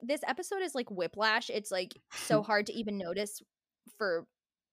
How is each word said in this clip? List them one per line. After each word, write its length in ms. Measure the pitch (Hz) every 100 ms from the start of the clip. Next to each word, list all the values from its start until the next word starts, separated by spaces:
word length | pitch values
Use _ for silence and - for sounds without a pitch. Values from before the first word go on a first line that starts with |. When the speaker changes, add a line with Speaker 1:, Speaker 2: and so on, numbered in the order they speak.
Speaker 1:
this 200 | 240 294 -
episode 340 | 262 349 392
is 140 | 359 254
like 160 | 240
whiplash. 580 | 190 170 202 220 220 -
It's, 220 | 208 202
like, 220 | 185 185 - _
so 320 | - - 214
Speaker 2:
<laughs> 0 |
Speaker 1:
hard 220 | 208 208 214
to 60 |
even 240 | 233 214 202
notice 440 | 175 185 208 - - _ _ _ - -
for 300 | 202 170 - _ _ _ _